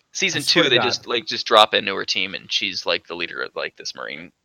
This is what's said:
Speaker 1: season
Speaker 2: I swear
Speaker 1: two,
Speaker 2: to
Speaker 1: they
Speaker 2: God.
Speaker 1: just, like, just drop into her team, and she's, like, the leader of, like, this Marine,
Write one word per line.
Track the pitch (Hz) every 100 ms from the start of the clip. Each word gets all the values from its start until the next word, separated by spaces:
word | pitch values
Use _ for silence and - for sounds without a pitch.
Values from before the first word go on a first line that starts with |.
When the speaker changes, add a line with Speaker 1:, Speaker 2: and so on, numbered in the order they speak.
| _
Speaker 1:
season | - 190 156
Speaker 2:
I |
swear | 139 147
Speaker 1:
two, | 147
Speaker 2:
to |
Speaker 1:
they | 120
Speaker 2:
God. |
Speaker 1:
just, | 113 - -
like, | 117 107
just | 117 -
drop | 113 107
into | 101 104
her | 98
team, | 98 104 95
and | 90 -
she's, | - 101 90 95
like, | 87 -
the |
leader | 85 85 67
of, | 62
like, | 82 73 -
this | 67
Marine, | 65 58 73 85 _